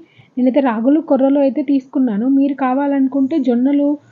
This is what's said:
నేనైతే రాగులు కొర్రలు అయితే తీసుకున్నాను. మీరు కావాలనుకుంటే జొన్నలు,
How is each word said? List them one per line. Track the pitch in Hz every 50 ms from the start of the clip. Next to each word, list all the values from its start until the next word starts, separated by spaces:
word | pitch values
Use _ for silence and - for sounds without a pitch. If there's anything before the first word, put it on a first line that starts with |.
| - _ _ - - _ _
నేనైతే | 254 247 262 - 294
రాగులు | 269 254 220 220 226 269 294 320
కొర్రలు | 311 - 285 240 262 269 277 294
అయితే | 277 269 226 302
తీసుకున్నాను. | 294 - 285 269 262 - - 294 262 240 202 202 233
మీరు | 262 277 269 277 277 285
కావాలనుకుంటే | 262 269 254 254 277 285 285 277 277 269 262 269 277 269 254 330 320
జొన్నలు, | 262 254 233 240 254 277 285 285 285 285 294 285 - _